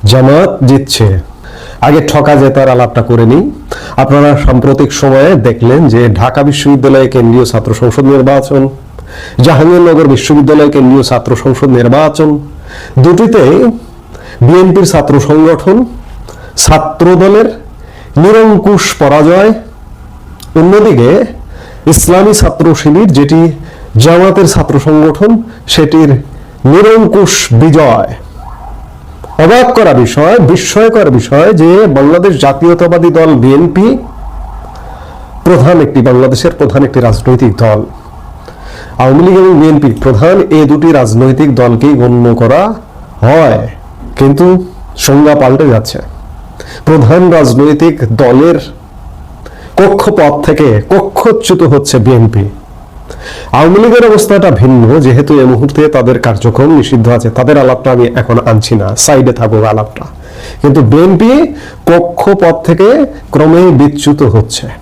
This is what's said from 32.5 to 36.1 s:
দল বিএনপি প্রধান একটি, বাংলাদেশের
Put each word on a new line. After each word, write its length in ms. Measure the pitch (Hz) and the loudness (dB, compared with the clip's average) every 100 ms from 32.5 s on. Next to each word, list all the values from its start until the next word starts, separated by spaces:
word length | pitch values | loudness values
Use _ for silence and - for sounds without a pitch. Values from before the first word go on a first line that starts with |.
| 135 170 170 175 175 170 151 | 0 0 2 2 2 2 2
দল 120 | 160 139 | 2 2
বিএনপি 440 | 123 139 170 180 214 269 - - - - - - - - - - - - - - - | 2 2 0 0 0 0 -6 -16 -16 -14 -16 -16 -18 -20 -18 -20 -20 -20 -20 -6 0
প্রধান 300 | 170 135 170 147 | 2 2 2 0
একটি, 140 | 135 | 0
বাংলাদেশের 440 | 123 | 0